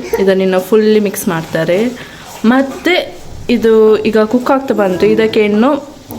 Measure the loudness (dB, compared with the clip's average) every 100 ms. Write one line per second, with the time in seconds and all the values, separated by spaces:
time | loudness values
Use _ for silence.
0 | -4 0 2 2 2 0 2 2 4 2
1 | 0 -4 -4 -4 -4 -4 0 0 -2 -6
2 | -16 -18 -20 -4 0 0 0 -4 -2 -2
3 | -4 -12 -16 -14 -4 0 4 6 6 4
4 | 2 0 2 0 0 -2 0 0 0 2
5 | 2 2 2 2 0 2 2 0 -6 -20
6 | -16